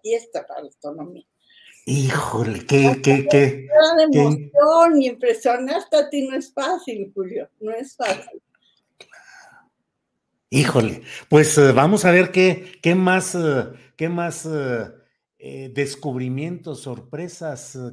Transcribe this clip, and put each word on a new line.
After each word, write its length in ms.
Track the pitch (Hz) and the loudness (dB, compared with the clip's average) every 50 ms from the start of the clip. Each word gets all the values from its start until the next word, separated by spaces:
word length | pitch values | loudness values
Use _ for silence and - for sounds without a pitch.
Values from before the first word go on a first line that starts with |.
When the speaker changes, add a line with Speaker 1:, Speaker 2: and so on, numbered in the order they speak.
| - | -6
Speaker 1:
fiesta 420 | 214 226 233 - - - - - | -4 -4 -4 -4 -8 -10 -10 -10
para 160 | - - - | -12 -14 -14
la 60 | 151 - | -16 -16
astronomía. 580 | _ _ - 147 151 160 147 175 180 - - _ _ _ _ _ _ _ _ - - _ _ | _ _ -16 -14 -14 -14 -14 -16 -18 -20 -20 _ _ _ _ _ _ _ _ -20 -20 _ _
Speaker 2:
Híjole, 800 | - 131 139 135 131 - 151 - - - 110 120 113 107 95 - - | -4 -2 0 0 0 -2 -2 -4 -4 -4 -4 -4 -4 -6 -8 -2 2
qué, 200 | 139 139 135 135 | 4 4 6 4
Speaker 1:
Hasta 140 | 135 - | 2 2
Speaker 2:
qué, 260 | - 143 135 139 135 143 | 2 2 2 4 4 4
qué, 360 | 147 143 139 131 131 - - - | 4 4 4 4 2 -2 -4 2
Speaker 1:
una 400 | 302 302 311 320 339 320 320 311 | 4 4 6 6 4 4 4 4
Speaker 2:
qué 80 | 277 - | 4 4
Speaker 1:
emoción 840 | 143 147 151 - - - - 285 294 302 320 330 339 339 320 285 | 4 2 2 -2 -4 -2 2 2 4 4 6 6 6 6 4 4
y 60 | 262 254 | 2 0
impresionarte 920 | 233 - - 240 226 - - 262 240 247 262 262 311 370 - - - 302 | -2 -2 -2 -2 0 0 0 -2 -2 -2 -2 -4 -6 -6 -4 0 0 0
a 120 | 294 294 | 0 0
ti 180 | - 285 269 262 | -2 -4 -4 -4
no 80 | 262 | -4
es 180 | 269 262 - _ | -6 -8 -8 _
fácil, 580 | 285 269 302 370 339 - 262 226 208 196 196 - | -6 -4 -4 -4 -6 -6 -8 -10 -10 -10 -10 -10
Julio, 340 | 196 190 185 220 - - - _ _ | -10 -10 -8 -8 -10 -10 -12 _ _
no 100 | 214 214 | -12 -10
es 240 | 226 226 269 269 - | -10 -10 -10 -12 -10
fácil. 460 | - 254 208 190 202 - - - - - _ _ _ _ _ _ _ _ _ _ - - _ - - - - - - - - _ _ _ _ _ _ _ _ _ _ _ _ _ _ _ _ _ _ _ _ | -6 -6 -4 -4 -6 -10 -16 -20 -20 -20 _ _ _ _ _ _ _ _ _ _ -20 -20 _ -20 -20 -20 -20 -20 -20 -20 -20 _ _ _ _ _ _ _ _ _ _ _ _ _ _ _ _ _ _ _ _
Speaker 2:
Híjole, 520 | - 139 143 - 156 127 113 104 - - - - - - - _ | 0 0 2 2 0 -2 -4 -6 -8 -10 -16 -18 -20 -20 -2 _
pues, 280 | 147 151 151 - - 151 | 4 4 4 4 4 4
eh, 140 | 139 135 | 6 6
vamos 340 | 123 135 139 170 208 202 190 | 6 4 4 4 2 2 4
a 60 | 185 | 4
ver 200 | 175 180 180 175 | 4 4 4 2
qué, 480 | 180 185 185 185 170 180 - - - - | 2 2 2 2 0 -2 -6 -16 -14 -4
qué 120 | - 170 175 | -2 0 2
más, 400 | 190 185 180 185 185 185 - - | 2 2 2 2 0 0 -4 -4
eh, 320 | 175 165 156 139 127 110 123 - - _ _ _ - | -4 -2 0 0 -2 -2 -6 -10 -20 _ _ _ -8
qué 100 | 156 165 | -6 -6
más, 380 | 175 170 170 170 160 - - | -4 -4 -6 -6 -8 -10 -10
eh, 400 | 160 156 147 139 131 123 117 107 90 78 67 _ _ _ _ _ _ _ _ | -8 -6 -6 -4 -4 -4 -6 -6 -10 -14 _ _ _ _ _ _ _ _ _
eh, 320 | 147 135 135 135 135 127 107 | -18 -16 -16 -16 -16 -10 -6
descubrimientos, 1080 | 135 143 139 - - - 147 123 127 127 127 127 135 151 170 180 170 - 170 143 - | -6 -6 -6 -8 -10 -10 -8 -8 -6 -6 -6 -6 -8 -8 -8 -10 -12 -12 -14 -14 -14
sorpresas, 920 | - 135 120 117 - - - 151 175 175 175 - 170 156 139 127 - - - | -12 -14 -14 -14 -14 -14 -14 -12 -12 -14 -14 -12 -12 -12 -12 -12 -14 -18 -16
eh, 40 | 131 127 123 | -14 -14 -14